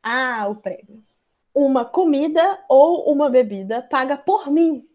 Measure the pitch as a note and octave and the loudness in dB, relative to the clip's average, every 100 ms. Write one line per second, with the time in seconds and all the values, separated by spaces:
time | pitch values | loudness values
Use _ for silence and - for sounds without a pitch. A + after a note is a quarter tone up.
0 | A3 B3+ B3+ A#3 G3+ G#3 F#3+ F#3 _ A3 | -6 -4 -4 -6 -8 -8 -12 -12 _ -20
1 | _ _ _ _ _ C#4+ C#4 C4 A#3+ F4+ | _ _ _ _ _ -2 0 0 -2 -2
2 | F4 C#4 D#4 D#4+ F4+ F#4+ - C4+ D#4 F4 | 0 0 0 0 0 -2 2 6 6 4
3 | - C#4+ D4 B3 A3 G3+ F#3+ A#3 B3 C#4 | 0 0 2 2 0 -6 -8 -8 -4 -4
4 | C4 C#4 - G4 C#4 D4+ E4 C4+ _ | -2 -4 -2 -2 0 0 0 -2 _